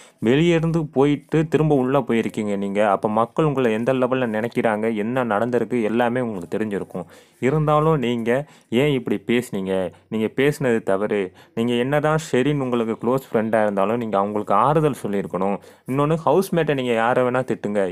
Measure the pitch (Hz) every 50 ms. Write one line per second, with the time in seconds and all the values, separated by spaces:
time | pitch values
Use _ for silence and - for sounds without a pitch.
0 | - - _ _ - 110 123 143 165 175 170 165 156 165 160 170 160 - - 127
1 | 135 147 147 135 - - - 156 160 160 - 147 156 156 151 139 127 127 135 143
2 | 120 - 120 113 107 107 - 113 107 104 101 98 101 98 98 104 107 107 98 98
3 | - 110 107 110 117 117 - - 160 156 139 131 131 120 110 110 120 123 135 131
4 | 127 120 131 131 127 117 107 107 110 120 - 123 117 117 107 104 110 113 117 104
5 | 104 110 123 131 127 117 104 101 113 123 120 120 113 107 123 123 110 104 107 117
6 | 123 120 120 131 127 117 107 92 82 - - 101 110 110 101 92 90 - - 92
7 | 85 - - - - _ _ _ - 123 143 156 151 151 151 151 151 160 160 147
8 | 120 117 120 117 113 113 120 135 143 - - - _ _ 113 117 139 151 143 131
9 | 123 - 120 98 - - 113 123 120 - - 101 95 95 95 95 92 85 - -
10 | _ _ - 110 110 107 - - 131 147 147 - 147 127 117 110 - - 95 95
11 | 104 104 110 104 98 90 - - - - _ - 117 120 120 120 123 135 147 151
12 | 143 151 156 160 160 - - 123 127 143 151 143 135 127 120 120 117 110 110 -
13 | - 117 127 135 135 - - 117 107 113 110 113 107 107 101 98 95 101 113 120
14 | 120 110 101 98 98 104 104 104 104 - 101 101 113 135 156 160 151 147 123 -
15 | - 104 101 101 92 87 - 90 95 98 101 90 - - - - _ - 127 139
16 | 143 147 165 160 160 131 139 180 196 - - 170 160 151 147 135 127 123 120 113
17 | 113 117 127 127 127 123 123 127 127 - 117 95 - 104 104 104 98 92